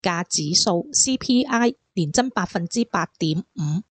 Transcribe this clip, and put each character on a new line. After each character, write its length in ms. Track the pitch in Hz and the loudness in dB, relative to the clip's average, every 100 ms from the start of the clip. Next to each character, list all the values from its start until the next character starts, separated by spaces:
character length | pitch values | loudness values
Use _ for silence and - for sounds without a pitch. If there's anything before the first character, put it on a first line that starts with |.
價 200 | 190 170 175 | -2 -2 -2
指 240 | - 151 | -2 0
數 340 | 180 214 175 302 | 2 2 0 0
C 240 | - 269 262 | 0 0 0
P 240 | - 247 | 2 2
I 320 | - 233 240 - _ 185 | 2 2 2 0 _ -4
年 160 | 151 | 0
增 180 | 247 247 | 0 0
百 160 | 208 175 | -2 -4
分 220 | 185 170 | -4 -4
之 180 | 240 - | -2 -2
八 220 | 180 165 - | -2 -4 -2
點 220 | 160 156 | -2 -2
五， 420 | - - 147 165 - | -4 -6 -4 -4 -6